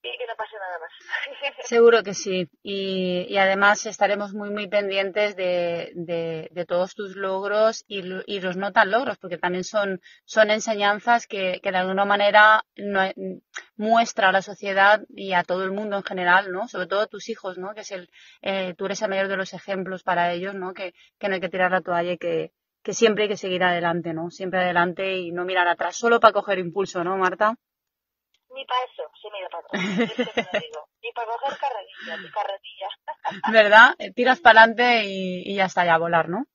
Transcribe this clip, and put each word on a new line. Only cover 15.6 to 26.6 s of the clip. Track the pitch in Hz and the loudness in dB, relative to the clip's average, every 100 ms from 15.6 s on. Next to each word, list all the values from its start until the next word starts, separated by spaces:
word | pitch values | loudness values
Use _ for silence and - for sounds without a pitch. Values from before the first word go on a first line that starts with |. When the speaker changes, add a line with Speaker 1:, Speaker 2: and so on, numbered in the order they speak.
Speaker 2:
el | 190 | -2
mundo | 196 214 202 | -4 -4 -6
en | |
general, | - 190 180 185 196 | -6 -4 4 4 2
¿no? | 185 208 | -6 -6
Sobre | 196 180 | -8 -4
todo | 190 | -2
a | 214 | -2
tus | 208 208 | -6 -12
hijos, | 220 196 180 | -10 -10 -10
¿no? | 190 | -12
Que | 214 | -12
es | 202 | -12
el, | 190 175 _ - _ | -14 -14 _ -20 _
eh, | 196 196 185 170 | -6 -4 -6 -6
tú | 190 | -6
eres | 196 | -4
el | 214 | -4
mayor | 190 196 | -2 -2
de | 190 | -4
los | 190 | -6
ejemplos | 185 - 190 185 185 | -10 -8 -6 -6 -6
para | - 175 175 | -2 0 0
ellos, | 175 190 | -2 -6
¿no? | 196 185 | -8 -10
Que, | 381 185 _ _ _ | -10 -12 _ _ _
que | 202 | -4
no | 190 | -4
hay | |
que | 180 | -4
tirar | 185 185 | 0 2
la | 185 | 0
toalla | 170 175 175 | 0 -2 -2
y | 180 | -4
que, | 175 165 160 _ _ _ | -2 -2 -4 _ _ _
que | - | -8
siempre | 196 220 208 | 2 2 2
hay | 208 | -2
que | 202 | -2
seguir | 190 180 | -4 0
adelante, | 180 175 170 170 170 | 2 2 0 -2 -4
¿no? | 160 170 | -6 -8
Siempre | - 190 185 | -8 -4 0
adelante | 180 175 175 170 190 190 | 0 2 0 0 -4 -4
y | 170 | -6
no | 175 180 | -6 -2
mirar | 185 175 | 0 2
atrás, | 170 170 - | 0 -4 -2
solo | 233 233 | 2 6
para | 226 | 6
coger | 202 202 | 4 -2
impulso, | 190 | -4